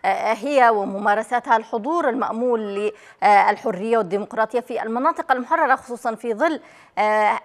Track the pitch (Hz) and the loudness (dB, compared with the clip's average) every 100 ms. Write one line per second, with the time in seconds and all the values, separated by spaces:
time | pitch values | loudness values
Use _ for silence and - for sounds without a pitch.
0 | 190 196 214 214 277 277 240 214 196 196 | -2 -2 -2 -2 0 4 4 4 -2 -2
1 | 208 208 214 240 277 226 226 233 240 339 | 0 0 0 -2 0 0 0 -6 -2 -2
2 | 294 240 196 220 247 226 208 196 208 - | 0 -2 -4 -4 -2 -2 -4 -4 -6 -6
3 | - - 202 202 202 202 - 180 226 226 | -16 0 4 6 4 0 -4 -4 0 0
4 | 180 202 208 220 220 247 233 233 220 233 | 0 -4 -4 -4 -2 -2 -4 -6 -6 -2
5 | 302 330 - 254 240 330 285 262 - 240 | -2 0 0 -2 0 0 2 2 -2 -8
6 | 240 214 240 214 330 285 - - _ - | -6 -6 -4 0 0 -2 -10 -20 _ -2
7 | 214 214 208 214 | 0 2 2 0